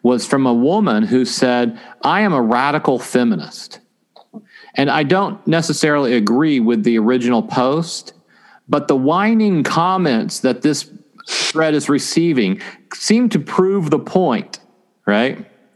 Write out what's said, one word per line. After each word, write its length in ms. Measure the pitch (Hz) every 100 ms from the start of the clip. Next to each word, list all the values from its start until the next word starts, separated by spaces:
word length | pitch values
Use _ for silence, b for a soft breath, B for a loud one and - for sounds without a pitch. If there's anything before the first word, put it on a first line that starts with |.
was 220 | 120 123 -
from 200 | 139 131
a 80 |
woman 500 | 120 135 202 190 107
who 200 | 107 127 123
said, 540 | - 127 123 120 113 B B
"I 180 | 143 180
am 120 | 214
a 80 | 147
radical 580 | 113 120 139 147 147 127
feminist. 800 | - 127 120 92 - - - - _ _ _ - _ - B B B -
And 140 | 139
I 140 | 147
don't 420 | 143 185 196 - -
necessarily 680 | 165 160 147 156 147 131 120
agree 440 | 104 120 156 135
with 240 | 113 117
the 140 | 110 113
original 460 | 110 127 120 117
post, 720 | 110 135 127 156 165 - - - b b b b -
but 200 | 147 143
the 80 | 139
whining 680 | 131 170 214 226 214 175
comments 760 | - 160 175 190 165 113 - -
that 220 | 131 123
this 280 | 151 139 - - _ _ -
thread 460 | - - 156 160
is 160 | 151 139
receiving 720 | 143 - - 170 135 98 98 B B _
seem 360 | - - 226 247
to 100 | 165
prove 500 | 139 - 190 196 156
the 100 | 147
point," 600 | - 185 175 113 - - _ _ _ _ -
right? 400 | 104 127 - - _ _